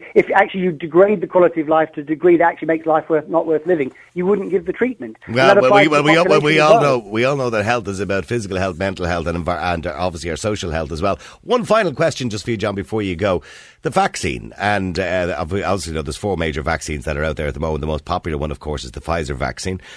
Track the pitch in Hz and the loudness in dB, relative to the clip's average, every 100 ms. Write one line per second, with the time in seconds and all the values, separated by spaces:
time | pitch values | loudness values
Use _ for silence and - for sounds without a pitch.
0 | - 208 - 196 208 190 180 147 165 165 | 0 2 4 4 2 0 -2 -2 2 4
1 | 202 196 170 185 170 170 147 160 156 156 | 6 4 0 4 4 2 2 2 2 -4
2 | 143 151 175 165 170 - 156 160 160 156 | -6 2 4 6 4 0 -2 0 2 0
3 | 156 156 190 165 165 151 160 165 127 - | 2 -2 0 0 2 0 2 0 0 -8
4 | - 180 180 202 190 185 175 - 247 - | -10 -2 0 0 0 -4 -2 -2 -2 -4
5 | 113 - - 117 135 196 175 202 160 147 | -10 -12 -4 2 4 4 6 6 4 4
6 | 147 165 180 151 147 156 151 170 147 123 | 4 4 4 4 4 4 6 6 4 2
7 | 101 110 131 143 123 110 104 120 101 95 | 0 0 0 0 0 0 0 0 -2 -4
8 | 95 98 - 120 98 92 95 80 98 87 | -2 -2 -2 -4 -2 -2 -2 -2 -4 -2
9 | 87 87 85 85 82 85 87 85 85 71 | -2 -2 -2 -4 -2 -2 -2 -2 -4 -4
10 | 90 82 82 76 110 104 87 78 80 80 | -4 -4 -8 -4 -4 -4 -4 -4 -4 -2
11 | 98 92 - - - 240 175 220 180 131 | -2 -2 -8 -12 -2 -2 2 2 2 0
12 | 160 - 123 104 - 110 104 98 - 110 | -2 -2 -6 -4 -4 -4 -2 -4 -4 -4
13 | 98 82 101 87 - - - _ 156 190 | -2 -2 0 0 -4 -20 -20 _ -2 0
14 | 196 - 82 60 55 - 101 101 95 87 | 0 -2 -6 -6 -10 -4 -2 0 -2 -2
15 | 90 92 87 78 80 98 85 98 85 80 | -2 0 -2 -2 -4 -2 -2 -2 -4 -6
16 | 73 71 104 87 82 73 78 78 - 73 | -6 -4 -4 -2 -2 -2 -2 -4 -4 -6
17 | 78 73 78 73 73 69 80 76 76 76 | -4 -2 -2 -2 -4 -4 -4 -4 -4 -4
18 | - 90 82 73 76 71 76 76 65 - | -4 -4 -4 -4 -6 -8 -8 -8 -8 -10
19 | - 85 69 65 67 - 95 92 - | -6 -4 -4 -6 -6 -6 -6 -8 -10